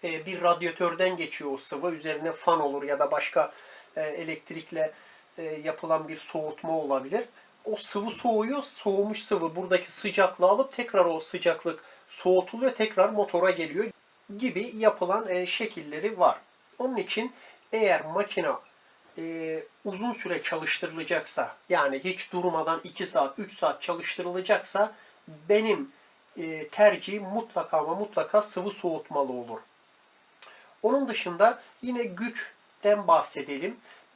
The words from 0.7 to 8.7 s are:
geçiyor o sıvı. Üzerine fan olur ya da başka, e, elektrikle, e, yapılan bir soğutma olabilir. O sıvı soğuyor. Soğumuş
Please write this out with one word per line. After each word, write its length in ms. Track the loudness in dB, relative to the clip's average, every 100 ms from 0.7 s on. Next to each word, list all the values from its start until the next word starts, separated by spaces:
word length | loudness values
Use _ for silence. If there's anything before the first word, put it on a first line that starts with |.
| 0 -2 2 0 0
geçiyor 360 | -6 -6 -6
o 40 | -6
sıvı. 340 | -6 -4 -4
Üzerine 420 | -4 -4 -4 -4
fan 280 | 0 2 4
olur 220 | 2 -2
ya 160 | -2 0
da 120 | 2
başka, 420 | 2 2 2 0 -2 -20 -20 -12 -6
e, 60 |
elektrikle, 920 | -6 -6 -6 -8 -10 -14 -8 -2 -2 -4 -20 -20 _ -10
e, 40 |
yapılan 680 | -8 -6 -6 -6 0 0 0
bir 80 | -10
soğutma 600 | -6 -6 -6 -6 -2 -2
olabilir. 460 | 2 0 0 -4 -4 -12 _ _
O 120 | -6 -4
sıvı 340 | -2 -4 -4
soğuyor. 520 | -2 2 2 2 -2
Soğumuş 600 | -4